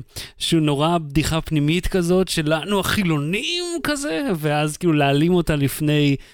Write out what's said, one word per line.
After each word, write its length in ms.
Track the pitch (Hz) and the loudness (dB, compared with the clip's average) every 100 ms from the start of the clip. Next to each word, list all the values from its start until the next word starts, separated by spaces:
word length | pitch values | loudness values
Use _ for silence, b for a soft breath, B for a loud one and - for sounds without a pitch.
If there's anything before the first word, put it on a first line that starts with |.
| - B B - | -6 B B -8
שהוא 240 | - 165 | 0 2
נורא 360 | 151 139 156 175 | 2 2 2 0
בדיחה 440 | 151 147 147 160 | 0 -2 0 -2
פנימית 460 | - 156 147 175 - | -2 0 0 0 0
כזאת, 400 | 190 170 185 185 | 0 2 2 2
שלנו 520 | - 151 160 170 202 | 0 0 -2 0 -2
החילונים 840 | - 208 180 151 143 202 320 349 349 339 | 0 0 0 0 0 -2 -2 -4 -4 -4
כזה, 380 | 294 294 294 320 277 170 | -4 -4 -4 -4 -2 -2
ואז 420 | 151 147 151 151 | 0 0 -2 -2
כאילו 160 | 175 | 0
להעלים 400 | 151 139 143 165 | 2 2 2 4
אותה 220 | 180 165 151 | 2 2 0
לפני, 600 | 139 - 151 151 147 139 B | 0 0 0 2 2 0 B